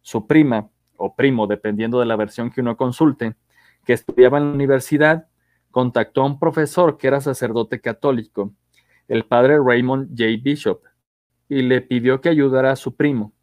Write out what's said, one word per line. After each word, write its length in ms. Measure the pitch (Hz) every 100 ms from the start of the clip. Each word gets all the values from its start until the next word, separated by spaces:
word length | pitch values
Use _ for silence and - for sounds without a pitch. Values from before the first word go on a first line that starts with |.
Su 260 | - 113 104
prima, 420 | 151 147 113 104 _ _ _
o 180 | 98 -
primo, 320 | 135 123 104
dependiendo 520 | 104 107 104 113 123
de 60 | 117
la 100 | 110
versión 340 | 107 - 120
que 120 | -
uno 140 | 120 110
consulte, 600 | 127 120 156 - 113 - _ _ _ _ -
que 80 |
estudiaba 440 | 117 - - 123 143
en 100 | 147
la 60 |
universidad, 760 | 143 135 135 - 151 151 160 - _ _ _ _
contactó 500 | 127 123 120 107 -
a 40 | 135
un 140 | 139
profesor 580 | 165 160 151 - 170 -
que 100 | 135
era 140 | 139
sacerdote 580 | 143 127 120 113 110 113
católico, 720 | 120 107 143 123 107 - 101 _ _ _ _ _ -
el 180 | 113 -
padre 320 | 120 131 147
Raymond 500 | 127 120 127 135 135
J. 320 | 117 113 113
Bishop, 400 | 135 147 107 - _ _ _ _ _ _ _
y 140 | 139
le 200 | 127 127
pidió 400 | 127 123 123 131
que 80 | 170
ayudara 420 | 160 139 131 131
a 40 | 135
su 200 | - -
primo. 380 | 147 127 104 _